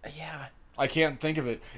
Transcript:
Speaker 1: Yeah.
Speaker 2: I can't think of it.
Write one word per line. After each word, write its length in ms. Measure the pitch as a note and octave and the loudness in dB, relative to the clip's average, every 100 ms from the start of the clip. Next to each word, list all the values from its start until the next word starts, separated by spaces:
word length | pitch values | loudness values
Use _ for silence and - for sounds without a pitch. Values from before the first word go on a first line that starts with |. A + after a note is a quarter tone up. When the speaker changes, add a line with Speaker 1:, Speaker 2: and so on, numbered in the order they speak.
| - D3+ | -12 -10
Speaker 1:
Yeah. 300 | D#3 D#3 C#3 - - - | -10 -10 -12 -16 -14 0
Speaker 2:
I 100 | C#3 | 2
can't 320 | D#3+ D#3 C3+ | 6 4 4
think 180 | D#3 D#3 | 0 0
of 100 | B2 | 0
it. 140 | A2+ - | -4 -8